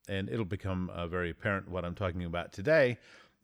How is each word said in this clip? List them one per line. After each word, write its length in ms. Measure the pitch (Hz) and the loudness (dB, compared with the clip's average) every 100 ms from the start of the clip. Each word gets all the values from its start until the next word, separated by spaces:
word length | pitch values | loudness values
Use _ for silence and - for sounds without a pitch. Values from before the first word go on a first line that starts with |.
| - | -6
And 200 | 98 104 | -4 -2
it'll 160 | 120 | -2
become, 440 | 95 98 95 92 90 | -2 -2 -2 -2 -2
uh, 180 | 87 85 | -4 -2
very 220 | 90 87 | 0 -2
apparent 380 | 80 110 98 - | -2 -2 -2 -2
what 160 | 90 | -4
I'm 120 | 87 87 | -4 -2
talking 260 | 95 87 | -2 -2
about 300 | 87 85 85 | -2 -2 -4
today, 460 | - 98 160 127 117 - - - _ | -4 4 6 6 2 -8 -20 -20 _